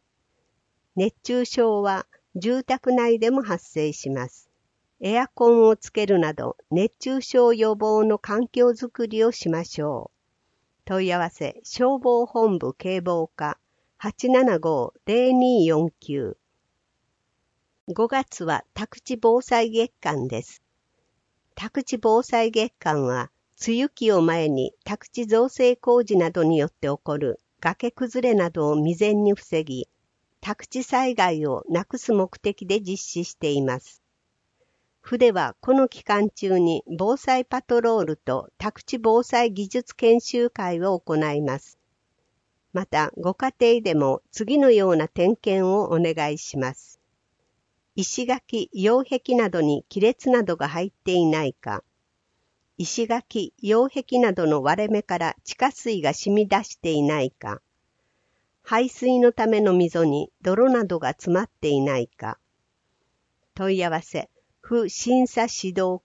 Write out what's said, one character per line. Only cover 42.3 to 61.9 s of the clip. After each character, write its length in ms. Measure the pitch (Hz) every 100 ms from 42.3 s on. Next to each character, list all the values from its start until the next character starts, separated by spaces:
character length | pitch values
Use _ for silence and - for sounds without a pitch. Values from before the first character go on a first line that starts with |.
| _ _ _ _
ま 140 | 180 190
た、 260 | 151 151 -
ご 160 | 180
家 180 | 190 262 -
庭 220 | 240 233
で 140 | 208 156
も 260 | 135 131 _
次 280 | - 214 294
の 120 | 277
よ 180 | 214 190
う 40 | 165
な 120 | 156
点 280 | - 180 226
検 280 | 220 190
を 220 | 185 202 202
お 140 | 165
願 320 | 170 160 147
い 60 | 151
し 200 | - 135
ま 160 | 131 143
す。 240 | - _ _ _ _ _ _ _ _ _ _ -
石 320 | 190 - 247
垣、 420 | 254 - 226 -
擁 300 | 190 202 247
壁 320 | 262 254 - 247
な 140 | 214
ど 120 | 170
に 220 | 151 143 -
亀 160 | 196 214
裂 220 | 254 262
な 140 | 247
ど 120 | 190 165
が 140 | 143
入 180 | 165 190
っ 40 |
て 220 | _ -
い 120 | 180 165
な 200 | 156 143
い 80 |
か。 300 | - - 101 - _ _ _ _ _ _ _ _ -
石 300 | 170 - 226
垣、 460 | 233 - 226 175 -
擁 280 | 196 220 269
壁 300 | 269 - 247
な 140 | 233
ど 120 | 185 160
の 160 | 151
割 220 | 139 180
れ 40 | 208
目 140 | 208
か 160 | - 180
ら 180 | 165 -
地 120 | - -
下 160 | 269
水 300 | - 240 202
が 120 | 147
染 200 | 151 208
み 140 | 208 202
出 160 | 196
し 160 | 202 -
て 120 | 165
い 100 | 151
な 200 | 143 151
い 100 | 131
か。 300 | _ - 104 _ _ _ _ _ _ _ _ _ _
排 260 | - 226 254
水 320 | - 254 254
の 120 | 240
た 160 | 233 226
め 140 | 214
の 120 | 208
溝 320 | 180 175 170 165
に 260 | 143 - _
泥 280 | 185 196 262
な 160 | 247 202
ど 140 | 175
が 100 | 131
詰 240 | - -
ま 100 | 175
っ 60 | 220
て 200 | - 156
い 120 | 143
な 160 | 139